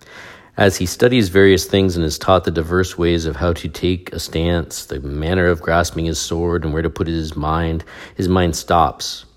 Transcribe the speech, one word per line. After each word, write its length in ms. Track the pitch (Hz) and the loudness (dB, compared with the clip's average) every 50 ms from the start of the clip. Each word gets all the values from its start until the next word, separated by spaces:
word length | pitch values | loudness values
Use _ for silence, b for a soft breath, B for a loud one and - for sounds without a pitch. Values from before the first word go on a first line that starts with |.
| B B B B B B B B B B B | B B B B B B B B B B B
As 200 | - 101 98 95 | 2 2 2 2
he 100 | - 92 | 2 -2
studies 420 | 87 - - 120 123 127 123 107 92 | -4 0 2 2 4 4 4 2 4
various 380 | 90 98 98 98 95 87 - | 4 6 8 8 6 4 4
things 300 | - - 98 95 92 85 | 2 2 2 2 2 0
and 80 | 87 82 | 0 -2
is 140 | 78 76 - | -2 -4 -2
taught 260 | - - 92 90 - | 2 2 2 4 2
the 60 | 98 | 0
diverse 460 | 80 85 78 80 87 92 92 - - | -2 -2 -2 0 0 0 0 -2 -2
ways 280 | - 85 85 85 82 80 | 0 0 2 2 0 0
of 120 | 80 67 | -4 -4
how 160 | 69 85 87 85 | -2 -2 -2 -2
to 140 | - - 80 | -2 -6 -10
take 440 | - - - 90 92 90 - - | -6 -2 -2 -2 -2 -2 -6 -10
a 80 | - - | -10 -10
stance, 680 | - - - 82 82 85 87 85 76 - - - - | -8 -6 -4 -2 0 0 0 -2 -2 -6 -10 -14 -10
the 140 | - - 67 | -10 -10 -10
manner 460 | 67 69 71 73 78 82 92 92 90 | -8 -8 -6 -4 -2 -2 0 2 2
of 160 | 87 87 80 | 2 0 0
grasping 440 | - - 82 85 85 - - 80 82 | 0 0 2 2 2 0 -2 -4 -4
his 140 | 82 80 - | -2 -4 -4
sword, 440 | - - 87 82 85 87 85 85 80 | -6 -4 -4 -2 0 0 0 -2 -2
and 80 | 78 | -2
where 100 | 73 80 | -2 -2
to 80 | 80 82 | -2 -4
put 160 | - - 90 | -4 -4 -4
his 300 | 82 82 82 80 78 - | -4 -2 -4 -4 -6 -6
mind, 480 | 73 73 78 80 82 85 82 80 80 - B B B B B B | -6 -4 -2 -2 0 0 -2 -2 -4 -6 B B B B B B
his 120 | - 98 87 | -4 -2 0
mind 280 | 92 92 90 85 78 | 2 2 2 0 0
stops 680 | - - - 90 85 80 71 - - - - - - - - _ | -4 -2 2 2 4 4 2 0 -6 -10 -12 -12 -12 -16 -20 _